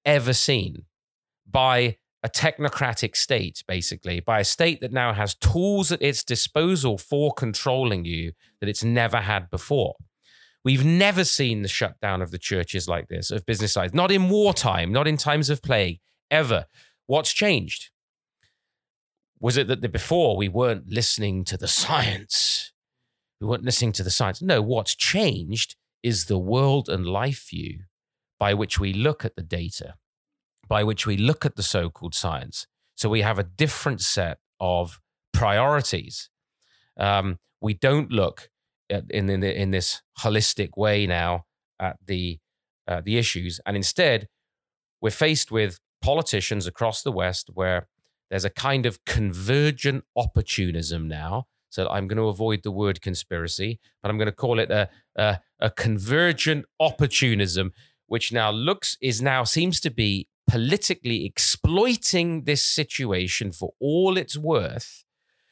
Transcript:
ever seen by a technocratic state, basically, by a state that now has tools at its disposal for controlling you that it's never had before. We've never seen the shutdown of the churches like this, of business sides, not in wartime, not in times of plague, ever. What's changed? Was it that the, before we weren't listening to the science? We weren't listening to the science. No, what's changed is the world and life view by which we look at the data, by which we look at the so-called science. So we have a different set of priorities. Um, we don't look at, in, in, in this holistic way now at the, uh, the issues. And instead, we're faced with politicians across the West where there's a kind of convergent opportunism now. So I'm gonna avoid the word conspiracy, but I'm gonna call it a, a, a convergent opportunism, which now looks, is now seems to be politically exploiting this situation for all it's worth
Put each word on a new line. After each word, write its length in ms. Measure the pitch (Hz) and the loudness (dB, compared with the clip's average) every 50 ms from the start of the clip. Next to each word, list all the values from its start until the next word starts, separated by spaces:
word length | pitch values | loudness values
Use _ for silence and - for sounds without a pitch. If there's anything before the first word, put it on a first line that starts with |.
| - | 2
ever 280 | 143 151 143 123 123 127 | 4 4 4 4 2 2
seen 520 | - - - 139 113 92 92 - - - _ _ _ _ _ _ _ _ _ _ _ _ - | 2 2 2 2 0 0 -4 -8 -12 -16 _ _ _ _ _ _ _ _ _ _ _ _ -2
by 460 | - 131 131 131 127 123 123 120 107 - _ _ _ _ - | 0 2 4 4 4 4 2 2 0 -4 _ _ _ _ -6
a 60 | 117 | -4
technocratic 840 | - - - 160 - - 147 143 - - 139 123 113 - - 110 - | -2 0 0 0 0 0 -2 -2 -2 -2 -2 -2 -2 -2 -4 -2 0
state, 480 | - - - 135 113 104 87 - - - - | 0 0 2 0 0 -2 -4 -8 -10 -8 -6
basically, 520 | 92 92 87 - - 90 - 90 87 87 | -4 -2 -2 -4 -4 -6 -6 -6 -6 -4
by 200 | - - 113 107 | 0 2 2 2
a 40 | 98 | 2
state 360 | - - - 170 170 160 - | 2 2 2 2 0 0 -2
that 120 | - 123 117 | -4 -4 -2
now 200 | 131 123 120 107 | 0 0 0 0
has 220 | 101 104 98 - | 0 -2 -2 -2
tools 580 | - - - - 165 180 202 202 196 190 - 180 | 0 0 0 2 2 2 2 2 2 2 2 2
at 80 | - | 2
its 240 | - 143 139 - - | 0 0 0 0 -2
disposal 720 | - 123 - - - - 151 160 180 190 165 131 127 107 | -2 0 0 0 0 0 2 2 2 2 2 2 0 0
for 380 | 95 - - 147 143 147 147 - | -2 -4 -2 0 0 0 0 0
controlling 720 | - 131 113 104 - - 139 127 131 131 120 104 92 85 | -2 -4 -4 -2 -2 -2 0 0 2 2 0 0 -2 -2
you 260 | 85 85 82 82 85 85 _ _ _ _ - | -4 -4 -4 -6 -6 -8 _ _ _ _ -8
that 80 | 104 101 | -6 -6
it's 120 | 104 - - | -4 -2 0
never 360 | 117 117 120 117 113 117 117 | 0 2 2 2 2 0 0
had 320 | 98 101 107 98 90 - | 0 0 -2 -2 -2 -4
before. 460 | - - - - 147 139 104 - - - - _ _ _ _ _ - - - _ _ _ - | -6 -6 -4 0 0 0 0 0 -4 -8 -18 _ _ _ _ _ -20 -20 -20 _ _ _ 0
We've 220 | 131 135 131 135 | 2 4 4 6
never 380 | 156 165 180 196 202 196 185 180 | 6 6 6 6 4 4 4 2
seen 360 | - - - 139 120 113 104 | 2 2 2 2 2 0 0
the 80 | 101 95 | -2 -2
shutdown 540 | - - 113 101 - _ - 101 95 92 92 | -2 -2 -2 -2 -4 _ -2 -2 0 0 -2
of 80 | 85 | -4
the 80 | - 87 | -6 -8
churches 500 | - - 104 92 85 - - 92 82 90 | -6 -2 -2 -2 -2 -2 -2 -4 -2 -2
like 200 | 87 85 - - | -4 -4 -4 -6
this, 220 | 87 87 87 - | -8 -6 -4 -4
of 140 | - 110 - | -4 -4 -2
business 300 | - 113 92 110 98 - | -2 -2 -2 0 0 0
sides, 180 | 101 90 90 95 | 0 0 0 0
not 180 | 160 180 190 | 2 2 4
in 200 | 196 190 185 180 | 4 2 4 4
wartime, 600 | 196 214 214 202 165 - - 120 92 90 87 87 | 4 4 4 4 2 2 2 2 2 2 0 0
not 160 | 104 131 147 | 2 2 2
in 120 | 156 151 143 | 2 2 0
times 320 | - 147 147 151 147 131 | 0 0 2 2 2 0
of 100 | 147 139 | -2 -2
plague, 400 | - - 127 107 98 90 85 - _ _ _ _ _ - | 0 0 2 2 2 0 -2 -6 _ _ _ _ _ 0
ever. 340 | 147 156 156 123 113 82 71 - _ _ - _ _ _ _ | 2 2 2 4 2 0 0 -4 _ _ -20 _ _ _ _
What's 280 | - 127 151 147 - - | -2 0 0 2 0 0
changed? 560 | - 208 208 180 120 92 - - - - - _ _ _ _ _ _ _ _ _ _ _ _ _ _ _ _ _ _ _ _ _ _ _ _ _ _ _ _ _ - | 2 2 2 2 0 0 -4 -8 -10 -12 -16 _ _ _ _ _ _ _ _ _ _ _ _ _ _ _ _ _ _ _ _ _ _ _ _ _ _ _ _ _ -4
Was 200 | - 120 123 120 | 0 0 2 2
it 80 | - | 2
that 160 | 95 131 - - | 0 -2 -2 -2
the, 80 | 113 | -4
before 480 | 82 - - - 165 175 170 123 104 95 | -4 -4 -2 0 2 2 4 2 2 0
we 100 | 104 95 | -2 -2
weren't 400 | 87 120 127 123 113 92 - - | 0 0 0 0 0 -2 -6 -6
listening 560 | - 117 117 - - - 107 101 95 95 90 | -2 0 0 0 0 0 0 -2 -2 -2 -2
to 140 | - 95 87 | -4 -4 -4
the 100 | - - | 0 2
science? 1040 | - - - - 156 147 120 104 98 98 104 - - - - - - - - - - _ _ _ _ _ _ _ _ _ _ _ _ - | 2 2 2 2 2 2 2 0 -2 -4 -4 -2 0 2 2 2 0 0 -4 -8 -14 _ _ _ _ _ _ _ _ _ _ _ _ -8
We 80 | 104 | -4
weren't 180 | 107 120 - - | -2 -2 -2 0
listening 280 | 127 120 - 127 113 104 | 0 0 2 2 2 0
to 100 | - 92 | 0 0
the 80 | 92 | 0
science. 300 | - - 123 95 95 - | 2 2 2 0 0 -2
No, 220 | 175 190 170 120 107 | 0 2 2 2 2
what's 320 | 110 123 110 101 - - | 2 0 -2 -2 -2 -2
changed 800 | - - - - 190 220 170 101 90 85 78 107 117 - - - _ _ _ _ _ - | -2 0 0 2 2 2 2 0 -2 -4 -4 -4 -4 -4 -4 -6 _ _ _ _ _ -2
is 220 | 120 113 95 - | 0 0 0 0
the 140 | - 104 92 | 0 0 0
world 500 | 90 95 113 127 139 139 139 143 - - | 0 2 2 2 4 4 4 2 0 -2
and 180 | 92 92 90 | -2 -2 -2
life 420 | 85 92 98 120 139 139 - - - | -2 -2 -2 -2 -2 -4 -6 -8 -12
view 300 | - 82 - - - 87 92 - _ _ _ _ _ _ _ _ _ - | -10 -10 -10 -10 -10 -14 -16 -20 _ _ _ _ _ _ _ _ _ 0
by 160 | 101 101 101 | 2 2 2
which 260 | 101 107 - - - | 2 0 -2 -2 0
we 140 | 101 98 95 | 0 0 0
look 320 | 101 117 151 151 - - | 0 0 0 0 -2 -4
at 100 | - - | -8 -8
the 60 | - 87 | -10 -10
data, 540 | 80 - 85 85 87 - - - - - - _ _ _ _ _ _ _ _ _ _ _ _ _ | -6 -6 -6 -6 -6 -8 -10 -12 -14 -16 -20 _ _ _ _ _ _ _ _ _ _ _ _ _
by 160 | - 107 107 107 | 0 0 2 2
which 240 | 107 110 - - | 2 0 0 0
we 120 | 107 101 98 | 0 0 2
look 260 | 107 120 156 - - | 4 2 2 2 0
at 120 | 147 - | -4 -2
the 60 | - 98 | -2 -2
so-called 520 | - - 92 85 80 - - 82 85 - | 0 0 0 0 -2 -4 -8 -8 -6 -4
science. 520 | - - 87 80 67 64 62 - - - - _ _ _ _ _ | -2 -2 -2 -4 -4 -8 -8 -10 -10 -12 -12 _ _ _ _ _
So 160 | - - 107 | -4 -2 0
we 100 | 110 113 | 2 2
have 180 | 101 107 110 95 | 2 2 0 0
a 60 | 101 | -2
different 560 | 87 92 - 156 147 - - - 143 127 90 | -2 0 0 0 0 0 0 -2 -2 -2 0
set 380 | - - - 101 90 82 - - _ _ _ - | 0 0 0 0 0 -2 -4 -8 _ _ _ -4
of 400 | 92 90 90 87 87 87 - - _ _ _ _ _ _ - | -2 0 0 0 0 -2 -6 -14 _ _ _ _ _ _ 0
priorities. 960 | - 117 104 101 107 127 143 151 147 131 - - 78 57 - - - - - _ _ _ _ _ _ _ _ _ _ _ _ _ | 2 4 4 4 4 4 4 2 2 0 0 -2 -4 -4 -8 -12 -14 -14 -16 _ _ _ _ _ _ _ _ _ _ _ _ _
Um, 420 | - 95 101 101 98 95 98 90 - _ _ _ - | -2 0 2 2 2 2 0 -4 -6 _ _ _ -6
we 140 | - 107 104 | -4 -4 -2
don't 360 | - - 135 139 151 147 - | 2 2 2 4 2 2 0
look 380 | 120 107 95 82 - - - - _ _ _ _ _ _ _ - | 2 2 2 0 0 -6 -16 -20 _ _ _ _ _ _ _ -6
at, 220 | - - - - | -6 -6 -6 -4
in, 180 | - 104 98 98 | -4 -2 0 0
in, 140 | 98 95 95 | 0 0 0
in 280 | 95 - 87 98 95 95 | -2 -2 0 0 0 0
this 300 | 92 87 - - - - _ - - | 0 0 0 -2 -4 -8 _ -8 -4
holistic 500 | - 113 107 110 107 - - - 101 85 - | 0 2 2 4 4 2 2 0 -4 -4 -2
way 300 | 98 104 107 104 104 104 | 0 2 2 2 2 2
now 380 | 90 87 87 87 87 87 87 82 _ _ _ _ _ _ - | 2 0 0 0 0 -2 -2 -4 _ _ _ _ _ _ -8
at 200 | 98 92 - - _ | -8 -6 -8 -8 _
the, 320 | 95 98 90 90 87 82 76 _ _ _ _ _ _ _ _ _ - | -6 -6 -4 -4 -6 -8 -10 _ _ _ _ _ _ _ _ _ -6
uh, 140 | 90 85 82 | -6 -6 -4
the 140 | 104 110 120 | -2 0 0
issues. 420 | 117 - - 90 87 87 85 90 - | 0 0 -2 -4 -6 -6 -8 -8 -6
And 100 | 101 101 | -4 -4
instead, 520 | 101 95 - - - 180 151 120 - 104 - _ _ _ _ _ _ _ _ _ _ _ _ _ _ - | -2 -2 -2 0 2 2 2 2 0 -2 -6 _ _ _ _ _ _ _ _ _ _ _ _ _ _ -4
we're 80 | 110 | -2
faced 400 | - - 156 156 156 147 - - | 0 2 2 2 2 2 0 0
with 300 | 113 113 107 98 87 - _ _ _ _ | 0 0 0 0 -2 -8 _ _ _ _
politicians 640 | - - 147 160 156 - - 101 92 - 110 104 87 | 0 0 0 0 0 -2 -2 -2 -2 -2 -4 -4 -4
across 360 | 87 - - 117 113 110 - - | -6 -4 -2 -2 -2 -2 -2 -4
the 100 | 139 113 | -4 -2
West 380 | 92 90 92 90 - - - - | -2 -2 -2 -2 -4 -8 -8 -6
where 360 | 92 92 92 90 87 - - _ _ _ _ _ _ _ - | -4 -2 0 0 -2 -4 -8 _ _ _ _ _ _ _ -6
there's 140 | 98 95 90 | -4 -4 -4
a 60 | 101 | -4
kind 340 | - - - 135 139 135 120 | -4 -4 -2 0 0 0 0
of 200 | 120 107 - - | -2 -4 -4 -6
convergent 1000 | - - - 107 98 87 90 92 101 131 143 147 151 143 127 - 139 135 135 - _ - | -4 -2 0 0 -2 -2 -4 -2 0 2 2 2 2 0 0 -2 -2 -2 -2 -6 _ -4
opportunism 920 | 123 117 117 - 123 107 - - - 95 90 82 85 82 76 85 82 80 | -4 -2 0 0 0 0 0 0 -2 -2 -2 -2 -2 -4 -4 -4 -4 -6
now. 400 | 80 78 76 78 82 92 123 131 _ _ _ _ _ | -6 -6 -8 -8 -6 -6 -6 -8 _ _ _ _ _
So 180 | - - 95 - | -6 -4 -4 -2
I'm 200 | - 101 98 95 | -2 -2 -4 -2
gonna 160 | 104 110 110 | -2 0 0
avoid 380 | 107 101 92 113 113 107 98 - | 0 0 -2 -2 -2 -2 -2 -4
the 100 | 104 95 | -4 -4
word 280 | 98 104 101 95 85 | -2 0 -2 -2 -2
conspiracy, 800 | - 98 92 - - - 92 85 82 85 - - 95 110 117 - _ _ _ _ - | -4 -6 -6 -6 -6 -6 -6 -6 -6 -4 -6 -4 -4 -6 -6 -8 _ _ _ _ -6
but 60 | 101 | -4
I'm 100 | 107 107 | -2 0
gonna 140 | 107 107 98 | -2 -2 -2
call 260 | - - 120 120 113 | -2 -2 0 2 2
it 120 | 110 - | 2 2
a, 180 | 104 104 101 - - - _ _ - | 2 0 0 -2 -4 -14 _ _ -4
a, 260 | - 107 107 98 87 - _ _ - | 0 0 2 0 -2 -4 _ _ -2
a 100 | - 107 | -2 -2
convergent 920 | - - - 120 110 101 95 110 135 156 175 175 160 120 - 160 156 143 - _ _ - | -2 0 -2 0 0 -2 -2 0 2 2 4 2 2 0 0 0 0 -2 -4 _ _ 0
opportunism, 920 | 160 156 - - 147 139 - - 139 123 113 101 101 90 85 92 95 90 - _ - _ _ _ _ | 0 0 2 2 0 2 2 2 2 2 4 2 2 0 0 0 -2 -2 -4 _ -20 _ _ _ _
which 260 | - 113 117 - - 117 | -6 -4 -4 -2 -2 -2
now 180 | 120 110 107 | 0 0 0
looks, 460 | 107 110 123 160 202 196 - - - - | 0 0 0 -2 -2 -2 -2 -4 -4 -2
is 220 | 127 131 117 104 127 | -2 -2 -2 0 0
now 220 | 139 131 131 120 | 2 2 2 0
seems 360 | 110 - 156 170 185 170 - | 0 0 0 2 0 0 -2
to 100 | - 160 | -2 -2
be 380 | 120 110 110 104 98 98 - _ _ _ _ | -2 0 0 0 0 -2 -4 _ _ _ _
politically 800 | - - 120 113 131 180 202 - - 185 - - 123 117 101 71 | 0 2 2 2 2 0 0 0 0 -2 -2 -4 -4 -4 -4 -4
exploiting 1200 | 98 - - - - - - - 147 165 190 220 254 240 220 - - - 180 170 175 165 160 127 | -4 -2 0 0 2 2 2 2 2 4 4 4 2 2 0 0 0 2 2 0 0 -2 -4 -2
this 180 | 143 147 139 - | 0 0 2 2
situation 880 | - - - 147 - - - 135 110 98 92 92 90 - - 117 95 | 2 2 0 -2 -4 -4 -4 -2 -2 0 0 -2 -2 -2 -4 -4 -6
for 220 | 87 - 92 85 - - | -6 -6 -8 -8 -8 -4
all 380 | 131 143 151 170 185 190 185 185 | -2 0 2 2 2 2 2 0
it's 180 | 147 - - | -2 -4 -6
worth 680 | 147 151 156 160 120 92 - - 127 - - - - - _ _ _ _ _ _ _ _ _ | -4 -2 0 0 0 0 -2 -6 -8 -12 -12 -16 -20 -20 _ _ _ _ _ _ _ _ _